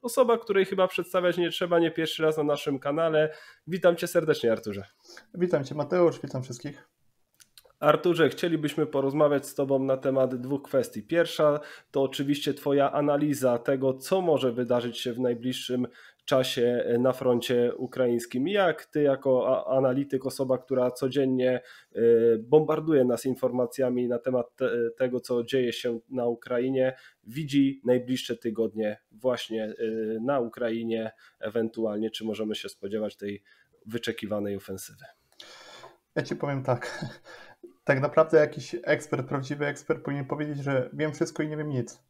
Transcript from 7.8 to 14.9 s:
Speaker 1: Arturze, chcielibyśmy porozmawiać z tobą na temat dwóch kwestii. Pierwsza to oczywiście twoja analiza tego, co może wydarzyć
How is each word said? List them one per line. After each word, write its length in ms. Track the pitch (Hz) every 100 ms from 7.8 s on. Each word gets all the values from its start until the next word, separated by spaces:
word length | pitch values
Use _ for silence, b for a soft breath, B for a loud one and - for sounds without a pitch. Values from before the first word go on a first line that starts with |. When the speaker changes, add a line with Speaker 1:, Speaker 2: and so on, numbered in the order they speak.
Speaker 1:
Arturze, 480 | 147 151 180 160 147
chcielibyśmy 580 | - 175 160 147 - 151
porozmawiać 600 | 139 135 143 151 143 143
z 80 |
tobą 240 | - 139 135
na 180 | 135 131
temat 380 | 135 135 131
dwóch 280 | 127 123 139
kwestii. 400 | - 139 117 117
Pierwsza 580 | 104 165 160 - 151 147 147 B B
to 120 | -
oczywiście 520 | 135 - 139 143 -
twoja 380 | 147 147 143 139
analiza 680 | 143 147 147 147 131 127 120
tego, 360 | 120 139 131
co 260 | 131 - 190
może 320 | 175 143 127
wydarzyć 460 | 117 120 123 120